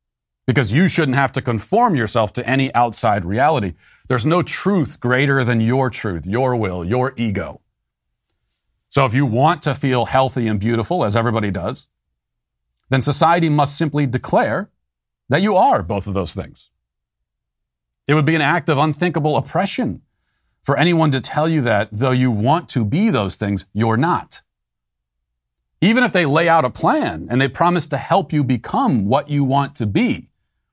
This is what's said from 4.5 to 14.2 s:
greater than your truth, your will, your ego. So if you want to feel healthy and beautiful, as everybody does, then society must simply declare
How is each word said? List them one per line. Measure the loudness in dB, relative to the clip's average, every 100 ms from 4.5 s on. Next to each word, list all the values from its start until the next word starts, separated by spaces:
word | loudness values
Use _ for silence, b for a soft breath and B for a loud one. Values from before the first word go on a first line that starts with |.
| -4 0 0 0 -4
greater | 0 2 2 2
than | 2 0
your | 2 0 -2
truth, | -4 -6 -6 -4
your | -2 0 -2
will, | -4 -4
your | -2 -2 -2 -2
ego. | -4 -4 -6 -12 _ _ _ _ _ _ _ _ _ _ _ _ _
So | 0
if | 2
you | 2 0
want | 2 2 0
to | -4
feel | -2 0 0 0
healthy | 0 0 0 -2
and | 0
beautiful, | 0 -2 -2 -2
as | 0
everybody | 0 0 0 -2
does, | -4 -6 -8 _ _ _ _ _ _ _ _ _ _ -4
then | -2
society | 0 2 2 4 2
must | 2 0 0
simply | -2 -2
declare | -2 -2